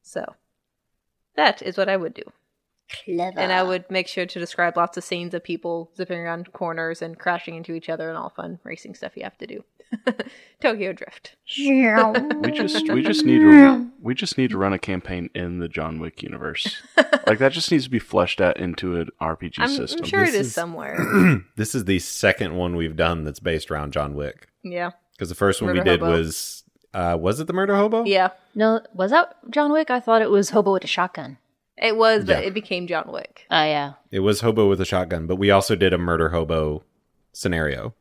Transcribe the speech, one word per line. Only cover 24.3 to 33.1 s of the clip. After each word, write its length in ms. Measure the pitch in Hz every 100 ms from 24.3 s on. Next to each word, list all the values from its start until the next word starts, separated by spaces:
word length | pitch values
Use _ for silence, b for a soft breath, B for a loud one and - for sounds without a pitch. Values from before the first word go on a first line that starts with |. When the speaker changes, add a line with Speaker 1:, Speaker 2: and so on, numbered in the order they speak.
| - _ _
Speaker 1:
Yeah. 260 | 190 175 175 - _ _
Speaker 4:
'Cause 100 | 196
the 60 | -
first 260 | 202 -
one 60 | 107
Speaker 1:
Murder 140 | 90
Speaker 4:
we 0 | 87
did 100 | 87
Speaker 1:
Hobo. 120 | 82 85
Speaker 4:
was, 460 | 80 78 - - _ _ _
uh, 240 | 98 87 85
was 180 | 85 117
it 80 | 160
the 60 |
Murder 240 | 175 196 202
Hobo? 280 | 214 226
Speaker 1:
Yeah. 260 | 226 196 185 - _ -
Speaker 2:
No, 240 | 220 226 220
was 200 | 180 190
that 240 | 294 349 - -
John 200 | 262 294
Wick? 180 | 302 311
I 120 | 247
thought 200 | 233 226
it 100 | 220
was 180 | 202 202
Hobo 220 | 214 196
with 100 | 190
a 60 | -
shotgun. 500 | - 180 - 131 135 _ _ _ -
Speaker 1:
It 200 | 226 220
was, 280 | 220 220
but 180 | 196 185
Speaker 4:
Yeah. 60 | 190
Speaker 1:
it 60 |
became 340 | 196 208 180 175
John 160 | 165 -